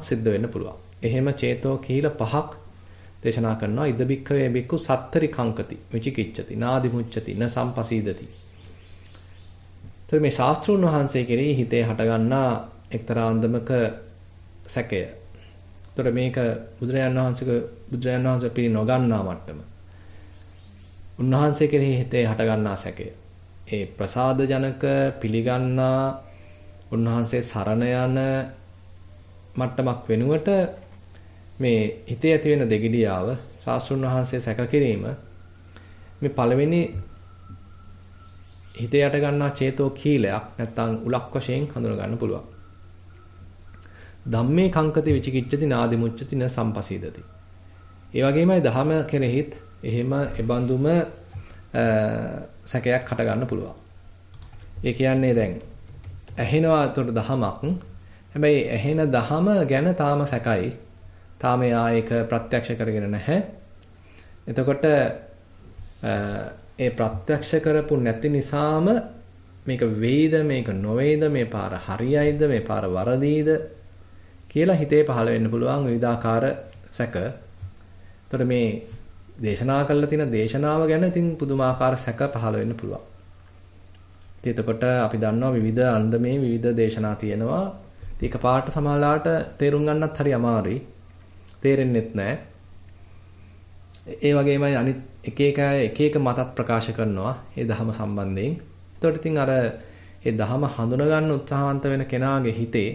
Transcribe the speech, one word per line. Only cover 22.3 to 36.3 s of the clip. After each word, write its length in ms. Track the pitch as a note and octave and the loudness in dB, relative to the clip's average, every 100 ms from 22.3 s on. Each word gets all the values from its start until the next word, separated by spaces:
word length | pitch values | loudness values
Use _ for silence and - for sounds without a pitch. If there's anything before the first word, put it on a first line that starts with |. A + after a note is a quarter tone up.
| A2 A2+ G#2+ G#2+ G2 | 2 2 2 0 -2
සැකය. 300 | - F#2 - - - - - - - | -8 -10 -12 -14 -20 -20 -20 -18 -8
ඒ 180 | G#2 F#2+ | -6 -6
ප්‍රසාද 520 | - - B2 C3 C3 | -6 -4 0 0 2
ජනක 440 | C3+ C3 C3+ C3 C#3 C#3 C3+ | 2 2 -2 -2 0 2 0
පිළිගන්නා 840 | - A2+ A2+ A#2 B2+ B2+ C3 C3 C3 C3+ C3+ - - - - - - - | 0 -2 0 0 0 0 2 2 2 0 -4 -12 -20 -20 -20 -20 -20 -4
උන්වහන්සේ 540 | A#2 A#2 A#2 A2+ B2 | 0 2 2 0 0
සරණ 400 | A#2 G#2+ G2 A2+ | -2 -2 0 0
යන 320 | B2 B2 B2+ C3 C3+ C3+ C3 - - - - - - - - - - | 2 2 2 2 0 0 -4 -10 -20 -20 -20 -20 -20 -20 -20 -20 -10
මට්ටමක් 480 | - B2 - B2+ A#2+ | -4 -2 0 -2 -2
වෙනුවට 440 | - A2 C3 D#3 G3 G3 - - - - - - - - - - | 0 2 2 2 2 2 2 -4 -18 -20 -20 -20 -20 -20 -14 -2
මේ 240 | B2+ A2+ G#2+ - | 2 2 2 -4
හිතේ 300 | - A#2 D#3+ | -8 0 4
ඇති 160 | D#3 D#3 | 4 4
වෙන 160 | C#3+ | 4
දෙගිඩියාව 640 | A#2+ G#2+ A2+ A#2 G#2+ F#2 G2 B2+ - - | 4 2 2 2 2 2 -2 -4 -8 -10
ශාස්ත්‍රුන් 480 | B2+ B2 - C3+ | -4 -2 -2 -2
වහන්සේ 360 | C3 B2+ B2+ B2+ | 0 0 0 -2
සැක 200 | A#2 A2 | -2 -2
කිරීම 400 | A#2+ D3 C3 G2+ G#2+ C3+ - - - - - - - - - - | 2 4 4 0 -4 -10 -14 -20 -20 -20 -20 -20 -20 -20 -20 -6
මේ 140 | C#3 | -4